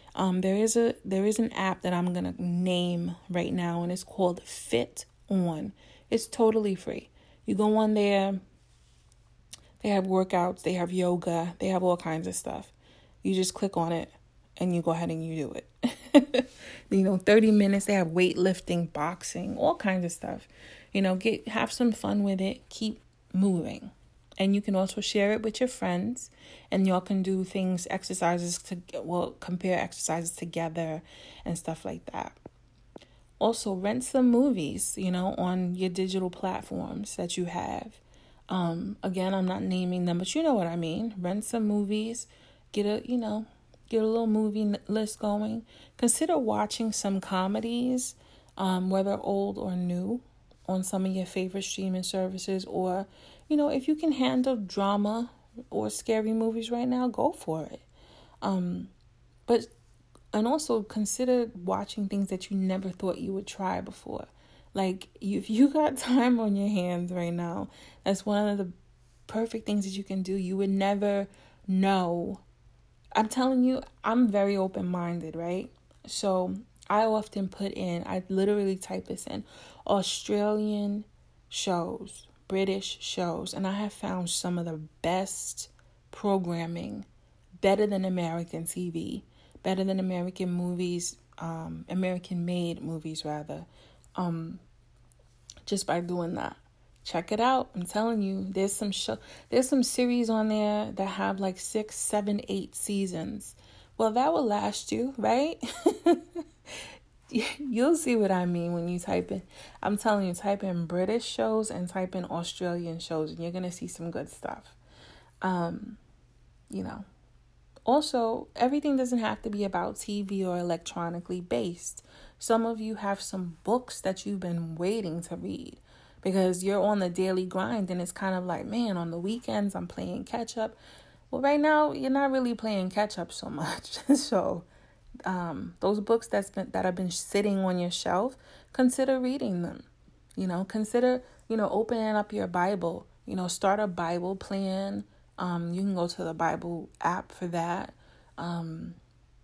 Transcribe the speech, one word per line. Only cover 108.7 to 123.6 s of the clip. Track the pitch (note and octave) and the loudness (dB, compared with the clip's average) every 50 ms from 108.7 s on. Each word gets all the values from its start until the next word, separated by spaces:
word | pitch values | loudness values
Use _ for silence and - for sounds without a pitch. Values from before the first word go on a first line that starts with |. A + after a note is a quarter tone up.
| F3 | -2
when | E3+ E3+ F3 | -2 -2 -2
you | F3+ F3+ | -2 -4
type | - - F#3 F3+ F3+ - | -2 -2 -2 -2 -2 -2
in, | G3 F#3+ - - - - - - - - - | -6 -8 -8 -12 -18 -20 -20 -20 -14 -6 -2
I'm | G3 G#3 G3+ | -2 -2 0
telling | - A3+ G#3 G3+ G3 F3+ | 2 2 2 2 2 0
you, | F3 | -2
type | - - G3 G3+ G3+ G3+ | -2 -2 -2 -2 0 -2
in | F#3+ F3 F3 E3+ | -2 -2 -2 -2
British | D#3 F3 F3+ F#3 G3 A3 A#3+ A#3+ | -2 0 0 0 0 0 -2 -2
shows | - - - A3 A3 A3 A3 G#3+ G#3+ | -4 -4 -2 0 0 2 0 0 -2
and | - - F3+ F3+ | -4 -6 -6 -4
type | - F#3+ F#3 F#3 F#3 | -4 -4 -4 -4 -4
in | F#3 F3 | -6 -6
Australian | - - E3+ E3+ - - - F3+ F3 F3 F3 E3+ E3+ E3 E3 | -4 -6 -6 -6 -6 -6 -6 -4 -4 -2 -4 -4 -6 -8 -8
shows, | - - E3 D#3 D#3 D3+ | -8 -4 -4 -2 -2 -4
and | D#3+ E3+ | -6 -6
you're | E3+ E3+ | -6 -6
gonna | E3+ F#3 F#3 F3+ | -6 -4 -6 -6
see | F3 - - F3 | -6 -8 -10 -10
some | - - E3+ E3+ | -10 -8 -8 -6
good | E3 - D3 F3 | -6 -6 -8 -10
stuff. | - - - - - - - - - _ _ - - - - - - - - - _ _ | -12 -10 -8 -8 -8 -8 -12 -18 -20 _ _ -20 -20 -20 -20 -20 -20 -20 -20 -20 _ _
Um, | - F#3+ F#3 F3+ E3+ E3+ E3+ - G#3 - - - - _ - _ _ _ _ _ - - _ _ _ _ | -2 0 0 0 -2 -2 -4 -6 -10 -12 -14 -16 -20 _ -20 _ _ _ _ _ -20 -20 _ _ _ _
you | - F#3+ | -8 -8
know, | F#3 - - - G3 - - _ _ _ _ _ _ _ _ _ _ _ _ - - | -8 -8 -8 -12 -14 -16 -20 _ _ _ _ _ _ _ _ _ _ _ _ -4 2
also, | - B3+ D4+ D4+ - - B3 A3+ A3+ A3+ - - - - | 4 4 4 4 2 0 0 2 0 0 -4 -6 -10 0
everything | - A#3 B3+ C#4+ D4 D4 D4 C#4 | 2 2 4 4 2 2 2 2
doesn't | C4 B3+ B3 B3 A#3 | 2 2 2 2 2
have | A3 A3 G#3+ - - | 2 0 -2 -2 -4
to | A3+ | -4
be | G#3 G3+ G3+ | -2 -2 -2
about | F#3+ F#3+ F3 - - G#3+ - | 0 0 -2 -2 -2 -4 -6
T | - - G3+ G3+ G3+ | -6 -4 -4 -4 -2
V | F#3+ G3+ F#3+ F#3+ | -2 -2 -2 0
or | F3+ F3 F3 | 0 0 0
electronically | F3 F3 E3 E3+ - - - F3 F3 E3+ E3+ E3+ F3 - F3+ F3+ | 0 0 -2 -2 -4 -8 -6 -6 -4 -4 -4 -6 -6 -6 -6 -6
based. | F3 - B3 A#3+ A3 F3 F3 - - - - - - - - - - - - _ | -4 -2 -2 0 0 -2 -4 -6 -10 -12 -12 -12 -18 -20 -20 -20 -20 -20 -18 _
Some | - - A3+ A3+ A3+ | 0 2 4 4 4
of | A#3 A3+ A3 | 2 -2 -4
you | A3 A3 A3 | -4 -6 -6
have | - G#3 G3 G3+ G3 | -4 -2 -2 -2 -2
some | - - - F#3+ F3+ F3 D#3+ - | -4 -8 -6 -6 -6 -6 -8 -6